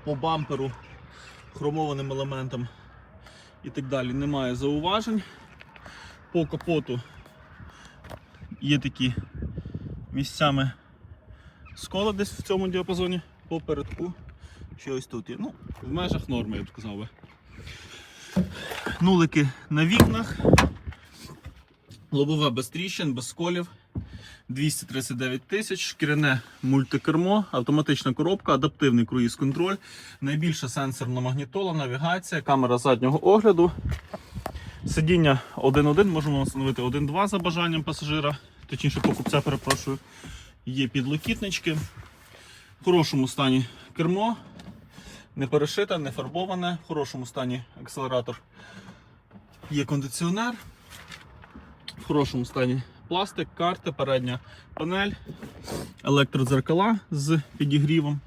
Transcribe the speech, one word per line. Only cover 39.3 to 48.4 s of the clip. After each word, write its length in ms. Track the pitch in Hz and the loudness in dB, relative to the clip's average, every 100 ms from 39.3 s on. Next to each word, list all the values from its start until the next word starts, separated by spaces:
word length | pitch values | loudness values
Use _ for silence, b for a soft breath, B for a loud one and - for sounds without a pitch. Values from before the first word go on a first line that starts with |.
| 143 | 2
перепрошую, 560 | 143 135 - 135 - 135 B B B B B B - | 2 -2 0 -2 -2 -6 B B B B B B -6
є 220 | 131 131 | -2 -2
підлокітнички, 840 | 139 127 151 - 220 196 175 - | -2 -2 -2 -2 -4 -4 -4 -2
в 1120 | 156 - - - - - - - - - - - | -4 -6 -12 -20 -20 -20 -20 -20 -20 -20 -4 4
хорошому 420 | 180 147 143 131 | 4 4 2 0
стані 380 | - 135 131 120 B B - | 2 4 4 2 B B -2
кермо, 400 | 165 185 226 226 - B B B B B B B B - | 0 2 0 -2 -8 B B B B B B B B -6
не 120 | 135 | 0
перешите, 500 | 151 147 - 202 180 | 2 2 0 0 0
не 140 | 139 | -4
фарбоване, 680 | 123 - 160 185 180 175 170 | -6 -6 -4 -4 -2 -2 -4
в 40 | - | -6
хорошому 380 | 160 135 131 123 | -4 -4 -6 -8
стані 380 | - 127 127 120 - | -6 -4 -4 -8 -18
акселератор, 600 | - - 127 127 123 117 | -14 -8 -2 -2 -2 -10